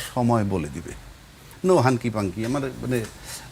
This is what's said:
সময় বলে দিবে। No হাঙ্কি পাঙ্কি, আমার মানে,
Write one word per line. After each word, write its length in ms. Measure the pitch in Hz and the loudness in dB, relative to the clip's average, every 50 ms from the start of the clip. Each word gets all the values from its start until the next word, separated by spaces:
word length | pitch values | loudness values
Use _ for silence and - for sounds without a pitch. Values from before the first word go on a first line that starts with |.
| - - - | -2 -2 -2
সময় 300 | 127 120 117 117 113 104 | 0 2 4 4 4 2
বলে 240 | 101 98 90 76 73 65 | 2 0 -2 -2 -4 -8
দিবে। 180 | 82 - - - - - - - - - - - - - - - - - | -10 -12 -12 -14 -14 -16 -18 -20 -20 -20 -20 -20 -20 -20 -20 -10 -2 2
No 100 | 185 185 160 | 4 6 6
হাঙ্কি 320 | 120 131 131 117 - 120 | 6 6 4 4 0 -2
পাঙ্কি, 360 | 107 107 101 92 87 104 110 | -2 0 -2 -2 -2 -4 -4
আমার 160 | 117 131 143 139 | -2 -2 -2 -4
মানে, 420 | 131 123 117 117 120 127 120 110 - - - - - - - - - | -6 -6 -6 -4 -2 -2 -2 -2 -4 -10 -14 -16 -14 -14 -14 -14 -16